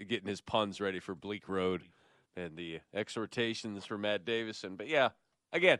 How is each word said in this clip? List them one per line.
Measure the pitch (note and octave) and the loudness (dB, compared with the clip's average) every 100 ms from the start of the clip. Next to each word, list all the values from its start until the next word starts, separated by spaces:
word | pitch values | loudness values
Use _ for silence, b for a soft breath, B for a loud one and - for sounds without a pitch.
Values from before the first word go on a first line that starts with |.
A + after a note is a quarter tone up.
| G#2 | -4
getting | A2 F#2+ | -2 -2
his | G2 | -4
puns | - A2+ G#2 F#2 | 0 2 2 0
ready | G2+ F#2 | -2 -2
for | - F2 | -6 -8
Bleak | G2 G#2 - | -6 -8 -2
Road | F#2+ F#2 F2+ D#2+ _ _ _ _ - | 2 2 2 -4 _ _ _ _ -8
and | F2 D#2 | -8 -6
the | E2+ E2 - | -8 -10 -6
exhortations | G2 G#2+ - G#2 - A#2 A2+ A2+ G2+ - | -4 -4 -4 -4 -2 0 -2 -6 -8 -6
for | G#2+ | -2
Matt | G#2 G#2 F2+ | 0 0 0
Davison. | A#2 A2+ G#2+ G2 F#2 | -2 -2 -6 -8 -8
But | G#2+ | 0
yeah, | D#3 B2 - _ _ _ | 4 4 2 _ _ _
again, | F3 F3+ C3+ | 4 6 6